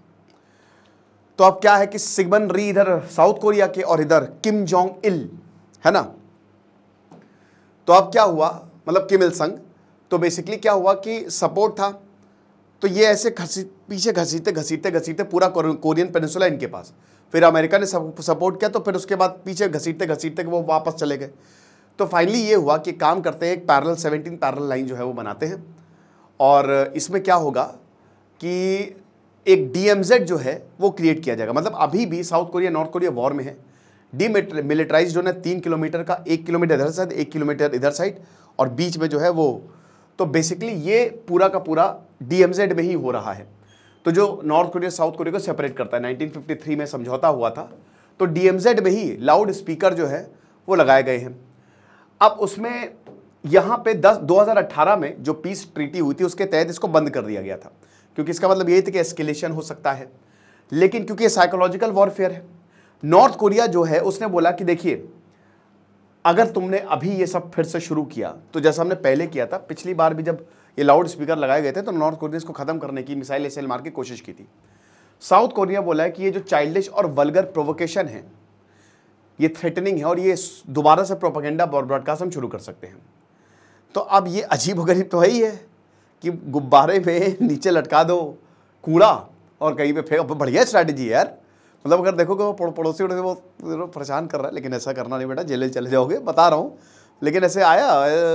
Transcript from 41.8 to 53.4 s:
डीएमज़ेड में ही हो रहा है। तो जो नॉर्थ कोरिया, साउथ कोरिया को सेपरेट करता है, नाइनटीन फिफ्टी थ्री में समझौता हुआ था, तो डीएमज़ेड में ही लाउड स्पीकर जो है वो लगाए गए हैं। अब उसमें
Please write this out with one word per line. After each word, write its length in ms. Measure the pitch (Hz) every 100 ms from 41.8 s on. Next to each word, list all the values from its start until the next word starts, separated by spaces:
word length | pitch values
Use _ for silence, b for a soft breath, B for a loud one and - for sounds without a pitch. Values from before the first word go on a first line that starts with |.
| 180 - - -
डीएमज़ेड 500 | 120 175 180 180 202
में 100 | 175
ही 100 | 170
हो 180 | 170 127
रहा 220 | 117 104
है। 140 | 98 - _ b b b b 175
तो 60 |
जो 300 | 165 208 185 151
नॉर्थ 260 | 151 175
कोरिया, 180 | 175 180
साउथ 240 | 170 165
कोरिया 180 | 160 165
को 80 | 190
सेपरेट 380 | - 156 143 131
करता 200 | 113 120
है, 60 |
नाइनटीन 260 | 120 127 156
फिफ्टी 260 | 151 147 151
थ्री 200 | 151 151
में 100 | 147
समझौता 420 | 139 120 131 160
हुआ 220 | 135 117
था, 220 | 127 - - b b b b
तो 60 | 185
डीएमज़ेड 540 | 156 185 185 202 226
में 120 | 190
ही 260 | 202 185 107
लाउड 340 | 127 160 208
स्पीकर 420 | 185 - 160 190
जो 120 | 170 151
है 260 | 143 202 _ b b -
वो 60 | 185
लगाए 280 | 135 135
गए 140 | 131 123
हैं। 220 | 127 127 - _ b b b b b -
अब 100 | 208
उसमें 640 | 208 208 - 226 240 240 - - - _ _